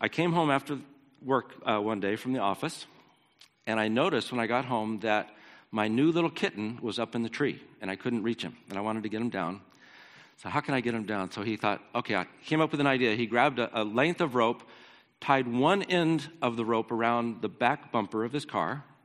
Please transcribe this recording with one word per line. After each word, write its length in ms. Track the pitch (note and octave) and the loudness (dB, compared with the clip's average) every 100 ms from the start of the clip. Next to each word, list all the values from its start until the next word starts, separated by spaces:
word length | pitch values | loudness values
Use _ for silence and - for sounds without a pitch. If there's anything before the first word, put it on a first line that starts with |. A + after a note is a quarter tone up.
I 80 | A2 | -4
came 240 | - F3 | 0 2
home 180 | E3+ D#3 | 4 4
after 280 | C3+ - C#3+ A2 - _ _ | 2 0 -10 -10 -20 _ _
work, 320 | C3 C3 - - | 0 0 -2 -8
uh, 140 | - G#2+ | -2 0
one 220 | G#2 A2 | 0 -2
day 160 | G2 G#2+ | -2 -2
from 160 | B2+ | -2
the 80 | C3 | -2
office, 460 | G2 F#2+ D#3 - - - - _ _ _ - _ - | 0 0 -4 -8 -16 -20 -20 _ _ _ -20 _ -4
and 120 | A2 | 0
I 100 | G#2+ | 2
noticed 440 | A2+ E3 D3 G#2 | 2 2 2 -2
when 80 | B2 | -2
I 60 | A2+ | 0
got 180 | A#2+ | 0
home 360 | B2+ A#2+ G#2+ A2 | 0 -2 -2 -4
that 300 | A2 G#2+ - - - - - | 0 0 0 -12 -20 -20 -8
my 180 | A2 G#2+ | 0 2
new 220 | A2+ D3+ | 4 4
little 200 | E3 E3 | 4 0
kitten 480 | D#3+ G3 G2+ G#2+ A#2+ | 0 -4 -2 -6 -6
was 160 | A#2 G2 | -6 -4
up 160 | A2+ | -4
in 80 | A#2+ | -4
the 60 | A2+ | -4
tree, 340 | - C#3+ - - - | -2 -2 -2 -12 -12
and 100 | G2 | -8
I 60 | G2 | -6
couldn't 260 | B2+ A#2+ | -4 -2
reach 200 | G#2+ A2+ | -2 -4
him, 140 | F2+ - - | -6 -12 -10
and 80 | G2 | -6
I 20 | |
wanted 220 | G#2+ A2 | -4 -4
to 60 | G#2+ | -4
get 120 | G#2+ | -4
him 80 | A#2+ | -4
down. 320 | G2 E2+ G2 F#2 - - - - - - - | -2 -4 -6 -14 -20 -20 -20 -20 -20 -20 -16
So 100 | F#2+ | -4
how 120 | D3 | -2
can 120 | C#3+ | 0
I 80 | C#3 | 0
get 140 | A#2 | 0
him 100 | A2+ | -2
down?" 260 | G2+ G#2 F#2 | -2 -2 -4
So 120 | - | -4
he 140 | G#2 G#2+ | -4 0
thought, 260 | G#2+ G2+ - | 0 -2 -4
"Okay," 220 | A#2+ - G#2 | -6 -2 -2
I 100 | F2+ - - | -2 -8 -2
came 160 | D#3 | 2
up 100 | D#3 | 2
with 80 | D3 | 2
an 60 | C#3+ | 2
idea. 280 | C3 B2 | 4 2
He 120 | G#2+ A#2 | 2 0
grabbed 320 | A#2 C#3 A#2+ | 4 4 4
a, 120 | A2+ A2+ | -2 -2
a 60 | |
length 380 | G#2+ A2 D3+ E3+ | -2 2 2 2
of 120 | E3 | 0
rope, 280 | B2 A2+ B2 - - - - _ - | 4 2 2 -6 -20 -20 -20 _ -8
tied 260 | - C3+ B2 | 0 2 2
one 360 | A#2+ C#3+ G3 | 2 4 4
end 480 | F#3 F3+ E3 D#3+ C#3 - | 2 2 2 0 -4 -4
of 160 | A#2+ A#2 | -2 -2
the 80 | |
rope 260 | A2+ A2+ A2+ | 0 0 0
around 520 | A#2 A#2 A#2+ A#2 G#2+ | 0 2 2 0 -4
the 80 | A2 | -6
back 420 | - B2 D3 - | 0 0 0 -2
bumper 320 | A#2+ G2+ A2 | -2 -2 -2
of 80 | A#2 | -2
his 140 | C#3+ C#3+ | -4 -4
car 360 | G#2+ E2 C3+ - - | -2 -2 -4 -10 -20